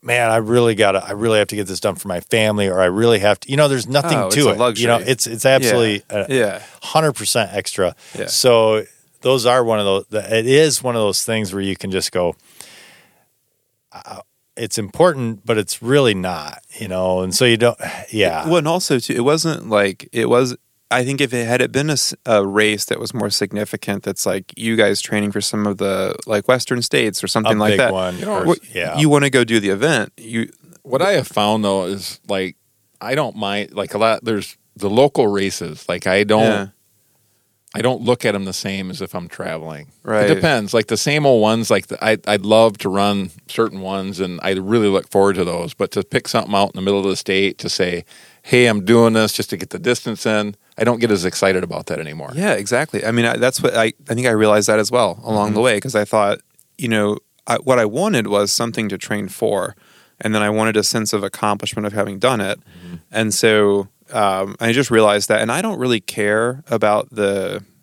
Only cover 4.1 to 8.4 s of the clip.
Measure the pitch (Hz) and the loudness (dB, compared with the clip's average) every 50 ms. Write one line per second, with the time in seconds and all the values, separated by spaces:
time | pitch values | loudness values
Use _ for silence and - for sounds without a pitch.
4.1 | 156 120 101 92 104 131 147 123 98 104 120 123 113 101 117 117 117 117 - 120 | 0 0 0 0 0 2 2 2 2 2 2 0 0 0 2 2 2 2 2 0
5.1 | 131 113 - 117 113 113 - 135 135 135 135 120 104 120 117 110 104 98 - _ | -2 -2 -2 -6 -6 0 2 4 4 6 4 4 2 2 2 2 0 -2 -6 _
6.1 | - 104 98 - 131 131 117 104 95 95 - - - - - - - 160 160 151 | -6 -6 -4 -2 0 0 0 0 -2 -6 -14 -18 -20 -16 -16 -2 0 2 2 2
7.1 | 131 - 107 98 - 123 110 90 92 101 92 - - - 95 87 - _ - - | 0 -2 -4 -2 0 0 -2 -2 -4 -6 -6 -6 -4 -2 -2 -2 -2 _ -20 -16
8.1 | - - 101 92 - - | -10 -10 -8 -4 -4 2